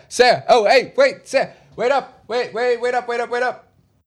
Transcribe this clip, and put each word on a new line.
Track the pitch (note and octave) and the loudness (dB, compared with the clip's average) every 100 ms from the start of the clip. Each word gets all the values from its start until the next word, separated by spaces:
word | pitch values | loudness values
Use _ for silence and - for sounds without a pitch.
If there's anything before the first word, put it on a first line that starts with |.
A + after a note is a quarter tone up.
| _ | _
Sam, | - B3 D#3 - | 2 2 2 2
oh, | A#3 G3+ | 2 4
hey, | B3+ G3+ A#3+ | 2 2 0
wait, | C4+ - - | 0 0 -6
Sam, | C4+ E3+ - _ - | -4 -4 -8 _ -6
wait | A#3+ | -2
up, | C4+ B3+ _ - | -2 -4 _ -8
wait, | A#3+ A#3 | -6 -6
wait, | G3+ B3 A#3 | -4 -4 -2
wait | A#3+ | -4
up, | B3 A#3+ | -6 -6
wait | A#3+ | -6
up, | A#3 | -6
wait | A#3+ | -4
up." | B3 A3+ _ _ _ _ | -4 -6 _ _ _ _